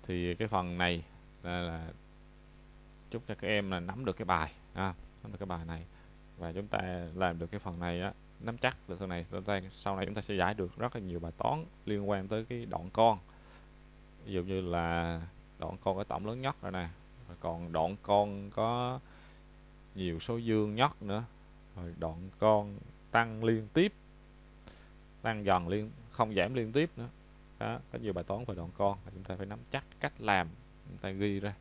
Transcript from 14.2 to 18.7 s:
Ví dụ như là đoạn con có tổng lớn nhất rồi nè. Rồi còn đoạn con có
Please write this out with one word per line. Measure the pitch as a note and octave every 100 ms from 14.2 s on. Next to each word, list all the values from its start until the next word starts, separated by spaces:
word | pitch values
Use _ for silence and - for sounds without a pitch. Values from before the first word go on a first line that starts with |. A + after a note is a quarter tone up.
Ví | -
dụ | F#2+
như | F2+ F#2+
là | F2+ F2 E2+ E2+ E2+ E2 E2+ - - -
đoạn | E2 F2+
con | - F#2+
có |
tổng | G#2 - G#2
lớn | B2
nhất | C3 -
rồi | G2
nè. | F#2 E2+ E2+ - - -
Rồi | F2
còn | E2 E2 E2+
đoạn | E2 E2+ G2+
con | - G2+ G#2 G2+ G2+
có | A2 A2